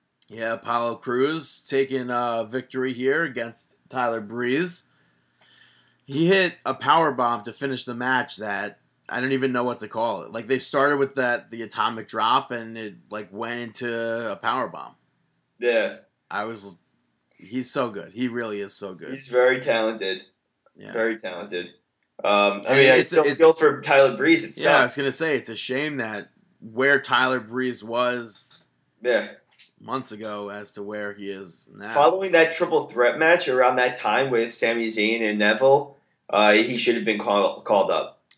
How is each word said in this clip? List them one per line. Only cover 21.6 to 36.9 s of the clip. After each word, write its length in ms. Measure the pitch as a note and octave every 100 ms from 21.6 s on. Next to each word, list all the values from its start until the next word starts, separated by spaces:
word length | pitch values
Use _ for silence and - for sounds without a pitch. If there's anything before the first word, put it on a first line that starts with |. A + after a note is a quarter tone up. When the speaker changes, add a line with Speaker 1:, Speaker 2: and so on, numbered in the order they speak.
| F2+ _ _ _ _ -
Speaker 2:
Um, 380 | - G2+ G2+ G2+ -
I 40 |
Speaker 1:
And 80 | C3+
Speaker 2:
mean, 120 | C3+
I 60 | B2+
Speaker 1:
it's, 120 | -
Speaker 2:
still 160 | D#3+
Speaker 1:
it's 140 | C#3+ C#3+
Speaker 2:
feel 140 | D#3+
for 280 | D#3+ D3+ C3
Tyler 360 | D3 C#3 C3+ A2+
Breeze. 280 | D3 E3
It 140 | - -
Speaker 1:
Yeah, 120 | D3
I 120 | D3
was 80 | B2
Speaker 2:
sucks. 20 | -
Speaker 1:
gonna 140 | C#3
say, 240 | - D#3+ C3+
it's 120 | A2+
a 60 | A2
shame 420 | - C3 D3+ C#3
that 300 | A2 G#2 - _ _ _
where 400 | A2 A2 C#3 C#3+
Tyler 400 | - B2 C3 B2+
Breeze 420 | G#2+ B2 B2+ G#2
was 840 | A2 A#2 B2 B2 A#2 - - - - _ _ _
Speaker 2:
Yeah. 260 | B2 A2 - - _ _ - _
Speaker 1:
months 300 | A2 C3 B2
ago 360 | G#2 G#2+ G#2 G2+
as 240 | G#2 G#2
to 80 | -
where 300 | G2+ G#2 G2+
he 180 | G2+ G2
is 400 | F#2+ F#2 D#2+ -
now. 200 | G2+ G#2
Speaker 2:
Following 380 | B2+ D#3 F#3+ F#3+
that 200 | E3+ F#3
triple 340 | - D#3+ D3+ C#3
threat 300 | A#2 A#2+ A#2+
match 280 | D#3+ F3 D3+
around 280 | B2+ B2+ B2+
that 200 | B2+ -
time 320 | G#2+ A2+ C3+
with 220 | A#2 A#2
Sami 320 | - A#2 A#2 A2+
Zayn 340 | A2 G#2+ A#2
and 160 | A2 G#2
Neville, 580 | G#2 A2 C3+ C#3 - - _ _ -
uh, 220 | G2+ G#2+
he 220 | G#2+ B2 A#2
should 200 | A#2+